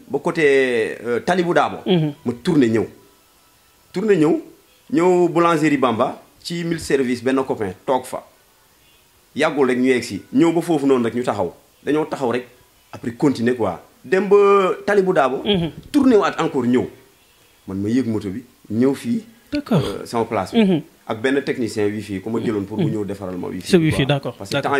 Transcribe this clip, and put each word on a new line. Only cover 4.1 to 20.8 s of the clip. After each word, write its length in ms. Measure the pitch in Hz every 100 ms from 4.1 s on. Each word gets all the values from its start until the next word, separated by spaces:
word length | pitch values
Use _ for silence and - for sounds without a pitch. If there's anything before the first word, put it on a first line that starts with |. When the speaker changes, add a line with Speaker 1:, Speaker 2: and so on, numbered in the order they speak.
| 185
Speaker 1:
ñëw, 240 | 151 311 - - _ _ -
ñëw 380 | 151 180 180 170
boulangerie 480 | 156 170 160 151 143
Bamba 440 | 127 110 143 - - _
ci 220 | - 170 170
mille 140 | 170
service 420 | - 139 123 123
benn 180 | 117 131 131
copain 280 | 120 98 90 -
toog 180 | 131 -
fa. 200 | - - _ _ _ _ _ _ _ _ _ _ -
Yàggul 320 | 156 147 127
rek 80 | 123
ñu 60 | 131
yegg 160 | 123
si, 180 | 113 98 -
ñëw 180 | 127 165
ba 100 | 165
foofu 240 | 165 156 139
noonu 200 | 131 113
rek 100 | 117
ñu 80 |
taxaw. 300 | 131 110 85 - _ _ -
Dañoo 200 | 151 151
taxaw 260 | - 127
rek, 160 | 120 120 - _ _ _
après 200 | 104 -
continuer 420 | 117 151 110 117 123
quoi. 260 | 101 82 - _
Dem 240 | 123 185 202
ba 80 | 202 202 202 185 - -
Talibou 280 | 208 185
Dabo. 280 | 160 131 135 226
Speaker 2:
Mhm. 260 | 190 165 - -
Speaker 1:
Tourné 240 | 294 262 214
waat 180 | 156 -
encore 260 | 160 135 120
ñëw. 200 | 123 85 - _ _ _ _ _ _ -
Man 100 | 95
ma 60 | 104
yéeg 160 | 123 117
moto 220 | 107 98
bi, 140 | 104 - _ -
ñëw 240 | 107 131
fii. 300 | 131 117 160 - - _
Speaker 2:
D'accord. 280 | 294 - 190
Speaker 1:
Euh, 240 | 107 98 -
sama 200 | 120 110
place 260 | 107 92
bi. 80 | 233 196
Speaker 2:
Mhm. 160 | 156